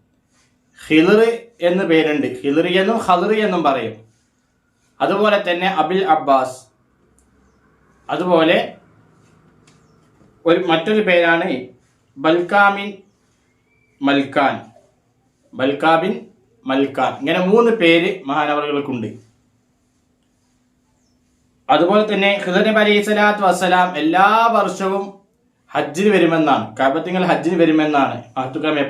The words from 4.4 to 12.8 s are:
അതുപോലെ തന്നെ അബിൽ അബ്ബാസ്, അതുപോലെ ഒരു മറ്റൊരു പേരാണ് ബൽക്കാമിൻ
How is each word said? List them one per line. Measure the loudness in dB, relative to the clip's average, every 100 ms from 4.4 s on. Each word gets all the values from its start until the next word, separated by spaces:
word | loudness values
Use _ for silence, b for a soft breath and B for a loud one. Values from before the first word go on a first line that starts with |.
| _ _ _ _ _ -6
അതുപോലെ | -2 0 2 0 0
തന്നെ | -2 -2 -2
അബിൽ | -2 0 0
അബ്ബാസ്, | 0 2 0 0 -8 -20 _ _ _ _ _ _ _ _ _ _ _ _ _ -10
അതുപോലെ | -6 0 2 2 0 -2 -12 _ _ _ _ _ _ _ _ _ _ _ _ _ _ _ _ 0
ഒരു | 0 2
മറ്റൊരു | -2 0 0 2
പേരാണ് | 2 2 0 -2 -6 -10 -20 _ _ _ -6
ബൽക്കാമിൻ | -2 0 0 2 2 0